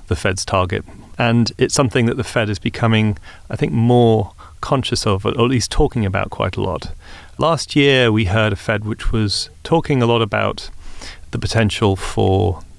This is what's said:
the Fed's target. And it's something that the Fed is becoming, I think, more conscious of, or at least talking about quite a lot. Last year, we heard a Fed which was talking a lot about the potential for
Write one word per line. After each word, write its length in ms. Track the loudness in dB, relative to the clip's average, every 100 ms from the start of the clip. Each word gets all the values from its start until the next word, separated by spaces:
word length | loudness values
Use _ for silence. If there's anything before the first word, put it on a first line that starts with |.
| -6
the 80 | -2
Fed's 280 | -2 -2
target. 400 | -2 0 0 -4 -8 -18 -10 -2
And 340 | 2 2 2 0
it's 180 | 0 2
something 320 | 2 2 0
that 100 | 0
the 60 |
Fed 260 | -2 -2 -2
is 100 | -2
becoming, 580 | -6 -2 2 2 2 -2 -8 -18 -10
I 60 | -4
think, 160 | -2
more 640 | 2 4 6 6 4 0 -8 -20 -10
conscious 440 | -2 -2 -2 -2 0
of, 200 | 0 0
or 40 |
at 80 | 0
least 340 | 2 0 0
talking 340 | 0 0 0 -2
about 260 | -2 -4
quite 260 | -4 -4 -4
a 40 |
lot. 300 | -4 -6 -8 -14 -16 -20 -14 -2
Last 380 | 0 0 0 2
year, 360 | 4 6 4
we 140 | 4 2
heard 280 | 2 2
a 20 | 0
Fed 300 | -2 -4 -4
which 260 | -4 -2
was 380 | 0 0 -2 -6 -10
talking 380 | -2 0 2 2
a 40 | 2
lot 160 | 2
about 480 | 0 0 -2 -4 -12 -14 -14 -12 -14 -16 -10
the 80 | -6
potential 560 | -2 2 2 2 0 0
for 640 | -2 0 2 2 2 -2 -8